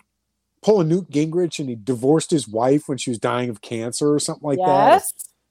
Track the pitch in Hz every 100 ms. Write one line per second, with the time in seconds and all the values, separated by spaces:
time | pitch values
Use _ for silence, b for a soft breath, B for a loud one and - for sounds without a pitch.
0 | _ _ _ _ _ _ - 214 156 180
1 | 165 143 160 170 175 - 139 113 101 120
2 | 131 160 - 160 107 110 127 147 - 131
3 | - 113 123 120 123 104 - 117 117 -
4 | 147 147 - - 151 139 180 185 233 370
5 | - - - _ _